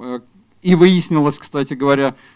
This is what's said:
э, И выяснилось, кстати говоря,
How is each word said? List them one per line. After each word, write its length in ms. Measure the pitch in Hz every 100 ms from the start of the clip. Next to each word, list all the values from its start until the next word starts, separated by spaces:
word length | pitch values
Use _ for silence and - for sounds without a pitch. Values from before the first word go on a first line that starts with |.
э, 200 | 123 123 - _ _ _
И 140 | 180 175
выяснилось, 640 | 180 180 - 156 143 135
кстати 340 | - 143 135
говоря, 400 | 131 139 139 135 131 _